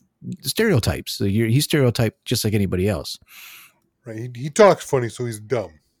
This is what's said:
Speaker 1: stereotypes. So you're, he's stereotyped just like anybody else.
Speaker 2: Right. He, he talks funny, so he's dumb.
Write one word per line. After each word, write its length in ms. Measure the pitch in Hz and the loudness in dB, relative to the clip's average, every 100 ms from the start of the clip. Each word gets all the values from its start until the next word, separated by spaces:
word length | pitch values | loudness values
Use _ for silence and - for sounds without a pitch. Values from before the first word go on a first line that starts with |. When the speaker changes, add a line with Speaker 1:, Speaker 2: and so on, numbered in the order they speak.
| _ _ 135 - | _ _ -14 -10
Speaker 1:
stereotypes. 720 | - - 220 135 95 76 - | -6 -2 2 2 2 -2 -6
So 120 | - | -4
you're, 240 | 101 104 113 | -2 0 2
he's 160 | 131 | 2
stereotyped 600 | - 151 127 117 110 - - | 2 2 2 2 -2 -4 -4
just 180 | - | -2
like 80 | 110 | 0
anybody 360 | 104 95 90 101 | 0 0 0 0
else. 300 | 80 - - _ - - - - _ _ _ | -2 -6 -14 _ -20 -20 -20 -20 _ _ _
Speaker 2:
Right. 260 | 117 110 123 | -14 -12 -10
He, 80 | 120 | -10
he 80 | 147 | -2
talks 340 | 180 202 156 - | 6 6 6 0
funny, 200 | 135 117 | -2 -2
so 160 | - | -6
he's 160 | 123 107 | -8 -8
dumb. 300 | 107 123 85 78 _ _ | -4 -4 -4 -12 _ _